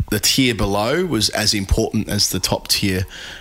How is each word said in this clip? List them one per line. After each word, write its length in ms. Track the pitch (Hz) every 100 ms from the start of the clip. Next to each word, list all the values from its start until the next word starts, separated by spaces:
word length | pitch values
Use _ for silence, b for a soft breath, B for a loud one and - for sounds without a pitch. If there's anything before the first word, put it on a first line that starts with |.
| -
the 80 | 107
tier 360 | - - 127
below 520 | 107 101 101 110 160 185
was 220 | 113 101
as 240 | - 104
important 540 | 104 98 - 107 110 -
as 220 | 101 -
the 100 | 95
top 280 | - 98 -
tier 380 | - 101 92 92 B B B